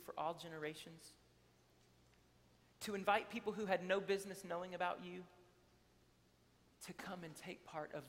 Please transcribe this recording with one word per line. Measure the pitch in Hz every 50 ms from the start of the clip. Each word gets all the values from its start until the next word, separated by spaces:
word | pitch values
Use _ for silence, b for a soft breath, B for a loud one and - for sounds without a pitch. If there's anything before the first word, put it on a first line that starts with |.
| -
for | - -
all | - 151 160 170
generations, | 160 156 170 160 160 151 151 156 156 - - 165 165 - - - - - - - - - - - - - - - - - - - - - - - - - - - - - - - - - - - -
to | - - 208
invite | 196 190 196 202 220 - -
people | - 240 233 214 208
who | 214 220
had | 185 190 175 180
no | 180 185 202
business | 196 - 196 196 196 202 180 - - 180
knowing | 170 170 180 185 180
about | 175 185 175 - - -
you | 180 180 180 180 - - - - - - - - - - - - - - - - - - - - - - - - - - - - - - - -
to | - 175
come | - - 190 196 180 170
and | 160 151
take | - - 185 - - -
part | - - 160 151 151 -
of | 151 135